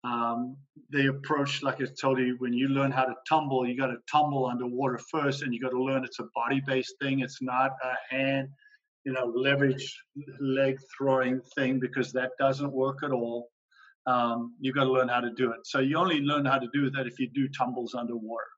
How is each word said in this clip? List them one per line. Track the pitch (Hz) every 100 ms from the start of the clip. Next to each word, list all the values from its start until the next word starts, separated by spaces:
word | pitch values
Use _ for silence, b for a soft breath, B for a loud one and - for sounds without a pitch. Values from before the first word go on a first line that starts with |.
Um, | 123 117 117 117 127 139 - - _
they | 139 135
approach, | 139 - 151 139 -
like | 139 131
I | 127 -
told | 135 131
you, | 127 123
when | 123
you | 120 139
learn | 135 135
how | 131
to | 131 117 -
tumble, | 156 147 131 123
you | 123
gotta | 135 120 -
tumble | 151 147 143 127
underwater | 120 123 123 135 120 -
first, | 160 143 139
and | 139
you | 117
gotta | 131 127
learn | 131 135
it's | 123 -
a | 110
body-based | 120 120 135 135 131 123 -
thing. | 139 135
It's | 127 -
not | 127 127 135 135
a | 127 123 -
hand, | 131 135 135 135 - b b b _
you | 139
know, | 131 120
leverage | 127 135 139 139 131 - - - 143 139 135
leg | 139 131 135 135 - -
throwing | 135 131 127 131 120 -
thing, | 131 131
because | 123 135 120
that | 127 127 -
doesn't | 135 135 143
work | 135 135 135
at | 147
all. | 127 117 120 120 _ _ b b b -
Um, | 123 120 120 120 -
you | 135
gotta | 135 131
learn | 131 127
how | 123
to | 120
do | 113 123
it. | 113 -
So | 139
you | 135 156
only | 185 156
learn | 139 147
how | 139 135
to | 120
do | 143 135
that | 135 123
if | 120
you | 123
do | 127 135
tumbles | - 127 123 117
underwater. | 123 117 117 110 113 107